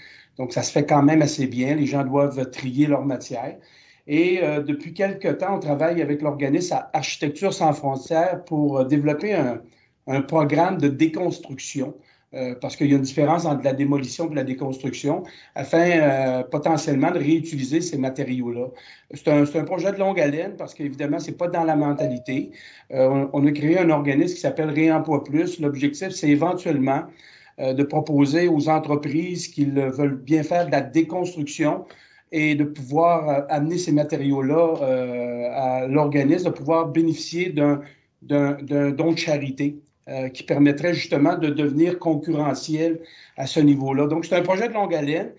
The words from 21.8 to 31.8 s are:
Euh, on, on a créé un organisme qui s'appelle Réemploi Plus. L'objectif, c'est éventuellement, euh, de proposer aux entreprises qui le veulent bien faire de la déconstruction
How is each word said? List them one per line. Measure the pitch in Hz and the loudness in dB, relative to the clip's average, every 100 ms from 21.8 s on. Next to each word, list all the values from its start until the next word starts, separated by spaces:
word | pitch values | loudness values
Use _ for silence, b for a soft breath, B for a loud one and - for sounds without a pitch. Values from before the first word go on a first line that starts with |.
| 147 139 127 123 - 135 - B B B B | 2 0 -2 -4 -4 -6 -6 B B B B
Euh, | 131 131 | 2 4
on, | 139 135 | 4 0
on | 147 143 | 2 2
a | |
créé | 143 147 180 | 2 2 4
un | 170 | 4
organisme | 151 143 139 180 - | 4 2 2 2 0
qui | |
s'appelle | 185 - 156 | -4 -2 -2
Réemploi | 147 160 156 151 143 - | 2 4 4 2 0 0
Plus. | 147 175 175 | 0 0 0
L'objectif, | 147 131 143 143 190 | -2 0 -2 -2 -8
c'est | 185 151 | -2 2
éventuellement, | 147 170 180 180 143 135 139 170 B B B B B | 4 2 0 -2 0 2 0 -2 B B B B B
euh, | 131 | -2
de | 131 | 0
proposer | 143 151 147 143 139 160 175 | 0 0 0 2 4 4 2
aux | 156 147 | 2 2
entreprises | 156 147 147 147 147 180 175 - | 2 2 -2 -2 -2 -2 -6 -8
qui | - 139 | -2 0
le | 139 131 | 0 -2
veulent | 131 143 131 | 0 -2 -2
bien | 120 160 | 0 0
faire | 147 175 170 | 2 0 0
de | |
la | 143 | 0
déconstruction | 127 156 160 180 175 165 143 - 156 185 | 0 0 0 -2 -4 -6 -10 -2 -2 -2